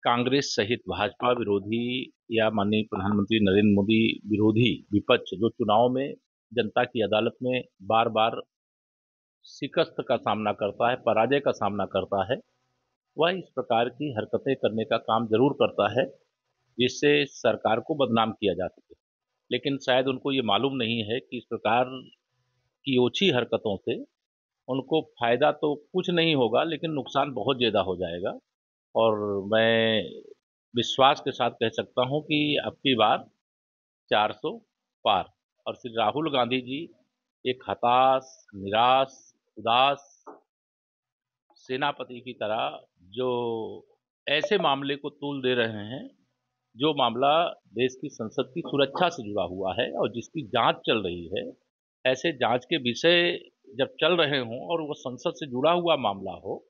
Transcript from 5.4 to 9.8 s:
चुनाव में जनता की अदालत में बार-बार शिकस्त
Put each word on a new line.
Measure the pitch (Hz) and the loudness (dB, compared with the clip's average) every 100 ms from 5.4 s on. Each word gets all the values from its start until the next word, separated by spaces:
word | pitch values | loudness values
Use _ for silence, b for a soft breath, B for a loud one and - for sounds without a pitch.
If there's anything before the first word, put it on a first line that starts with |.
| 110 | -4
चुनाव | - 110 107 123 | -2 2 4 4
में | 127 139 - _ _ _ | 0 -4 -10 _ _ _
जनता | 113 107 - | -4 -2 0
की | 123 120 | -2 0
अदालत | 104 107 113 - | 0 2 0 -2
में | 127 127 - _ | -4 -4 -6 _
बार-बार | 95 113 117 110 113 123 - _ _ _ _ _ _ _ _ _ - | 0 2 2 2 0 0 -12 _ _ _ _ _ _ _ _ _ -20
शिकस्त | - 139 175 | -10 -6 0